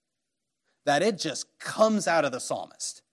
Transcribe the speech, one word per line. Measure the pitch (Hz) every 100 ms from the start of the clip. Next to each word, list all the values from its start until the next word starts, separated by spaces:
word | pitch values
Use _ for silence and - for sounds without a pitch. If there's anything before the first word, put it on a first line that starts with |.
| _ _ _ _ _ _ _ _
that | 147 143
it | 208 185
just | 156 - - _
comes | - - 220 214 175
out | 165
of | 143
the | 123
psalmist. | - 113 78 - - - _